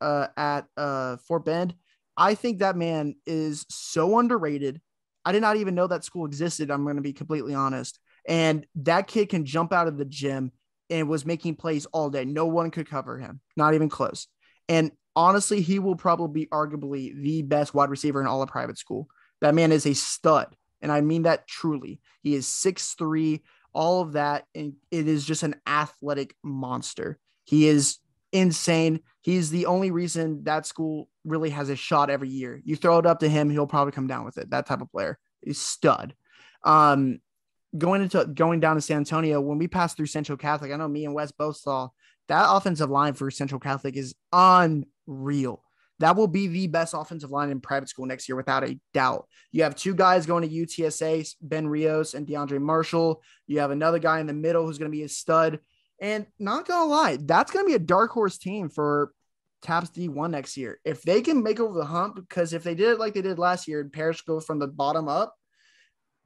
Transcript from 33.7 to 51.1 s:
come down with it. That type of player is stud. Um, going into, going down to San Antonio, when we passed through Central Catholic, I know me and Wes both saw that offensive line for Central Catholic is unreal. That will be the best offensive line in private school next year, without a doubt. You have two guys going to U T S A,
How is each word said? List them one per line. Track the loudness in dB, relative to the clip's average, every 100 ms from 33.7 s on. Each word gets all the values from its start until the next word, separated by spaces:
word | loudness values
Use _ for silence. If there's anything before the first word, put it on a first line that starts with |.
| 0 0
come | -2 -6
down | -6 -8
with | -10
it. | -6
That | -4 -2
type | -6
of | -6
player | -4 -4 -6 _ _
is | -10 -8
stud. | -6 0 2 2 -2 -16 _ _ -20 _
Um, | 4 6 8 6 2 -2 _ _ _ _ _ -2
going | 0 2
into, | 2 0
going | 0 2 2 4
down | 2 2
to |
San | 0 -2
Antonio, | 0 0 0 0
when | 0 -2
we | -2
passed | 0 -2
through | -2 -6
Central | -4 -6 -6
Catholic, | -4 -4 -4
I | -8
know | -6
me | -6
and | -6
Wes | -6 -6
both | -6 -6 -6
saw | -6 -4 -6 _ _ _ -2
that | 2 4
offensive | 4 2 0 0
line | 2 0
for | 0 -6
Central | -6 -6 -6
Catholic | -6 -6 -6
is | -6 -10 -12 0
unreal. | 6 8 8 6 2 -4 _ -14 -10 -4 -2 -2 -6 _ _ _ 0
That | 4 4
will | 2
be | 2 -2
the | -2 -2
best | 0 -2 -6
offensive | -10 -12 -6
line | -4 -2
in | -4
private | -4 -4 -4
school | -10 -10
next | -10 -8
year, | -6
without | -2 -2 -2
a | -8 _
doubt. | 0 0 0 -8 _ _
You | 0
have | 0 0
two | -4
guys | 4 6 6
going | 2 0 -2
to |
U | -4
T | -6 -4 -4
S | -2
A, | -2